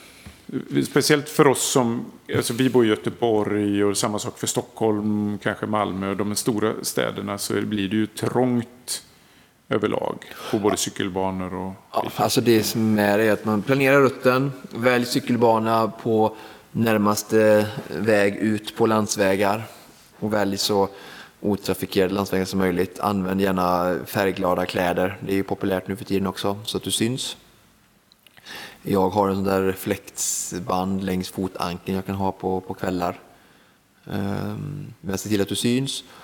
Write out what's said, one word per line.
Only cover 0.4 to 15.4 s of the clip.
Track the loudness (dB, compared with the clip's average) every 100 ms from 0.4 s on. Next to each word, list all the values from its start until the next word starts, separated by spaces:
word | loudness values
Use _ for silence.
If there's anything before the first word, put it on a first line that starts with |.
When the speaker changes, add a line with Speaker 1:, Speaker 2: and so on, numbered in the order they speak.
| -10 -10 -2 -2 2
Speaker 1:
Speciellt | 0 4 2 2
för | 4 4
oss | 4 2
som, | 2 2 0 -6 -16 -6 -4
alltså | -2
vi | 0 4
bor | 6 4
i |
Göteborg | 4 -2 -2 2 2 2 0 2 2
och | 2 2
samma | -2 -2
sak | -6 -6
för | -4
Stockholm, | -4 -4 -2 0 2 2 0 0 -2
kanske | -2 -2 -2
Malmö. | 0 -2 -2 -4 -2
De | -2 -2
stora | -2 0 0 -2
städerna | -4 -2 -2 -2 -6 -6
så | -4 -2
blir | -2 -2 -2
det | 0
ju | -2
trångt | -2 -2 0 2 0 -2 -12 -10 -10 -10 -20 _ _ _ _ _
överlag | -2 0 -2 -4 -6 -12 -14 -4
på | 0
både | 2 0
cykelbanor | -4 -4 -4 -2 -2 -4 -6
och | -6 -8 -10 -6
Speaker 2:
Ja, | -4 -4 -2
alltså | 2 2
det | 4 4
som | 4 0 2 4
är, | 4 4
är | 4
att | 2 0
man | -2
planerar | 0 2 4 6
rutten, | 4 4 2 2 0 -4 -12
välj | -2 2 2 0
cykelbana | -4 0 2